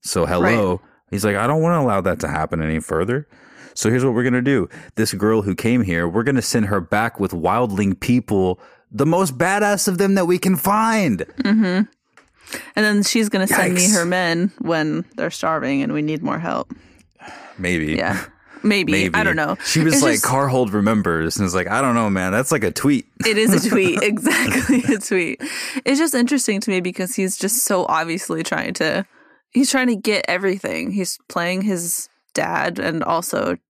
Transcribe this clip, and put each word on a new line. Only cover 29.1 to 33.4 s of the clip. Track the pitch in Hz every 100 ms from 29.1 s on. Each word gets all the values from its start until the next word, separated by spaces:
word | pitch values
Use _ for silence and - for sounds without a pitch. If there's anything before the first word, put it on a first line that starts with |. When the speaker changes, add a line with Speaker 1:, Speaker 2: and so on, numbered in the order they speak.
| _ _ _ _
Speaker 2:
he's | 240 269
trying | 269 254
to | 214
get | 214 208 -
everything. | 180 190 190 - 82 -
He's | 196 180 - _
playing | - 170 185
his | 208 185 170 - - _ _
dad | - 160 170 147 180
and | 185 160
also | - 165 180 -